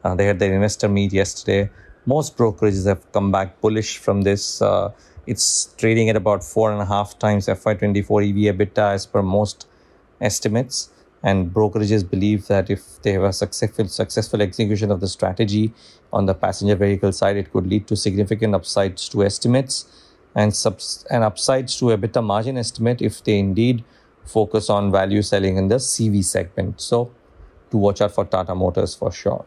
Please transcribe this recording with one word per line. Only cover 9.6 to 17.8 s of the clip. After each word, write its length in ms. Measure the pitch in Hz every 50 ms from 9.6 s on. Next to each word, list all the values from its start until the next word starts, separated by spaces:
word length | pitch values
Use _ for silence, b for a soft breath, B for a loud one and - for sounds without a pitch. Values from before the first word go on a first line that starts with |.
| - b b b b b b b b b _ _
estimates. 680 | - 127 - - - 113 104 117 139 - - - - - b b b b _ _
And 300 | - 98 98 95 92 87
brokerages 560 | 92 107 107 104 - 110 107 101 110 107 90 90
believe 380 | - 95 98 101 107 101 -
that 240 | - 101 98 92 -
if 320 | 98 95 - - - -
they 100 | - 107
have 120 | 98 95 95
a 80 | 101
successful, 540 | 95 - 98 92 - - 120 104 - - 110 90
successful 520 | - - - - - 120 104 - - 107
execution 500 | 104 95 - - 113 101 107 101 110 101
of 100 | 101 90
the 80 | 98 92
strategy 680 | - - - 95 95 - 117 98 101 107 110 110 113 B B B B B B _ -
on 100 | 101 101
the 100 | 95 92
passenger 420 | - - 95 - - 98 101 104
vehicle 360 | 92 101 98 101 90 - 98
side, 240 | 90 - 95 98 101
it 160 | 101 95 -
could 140 | - - 90
lead 200 | 92 98 107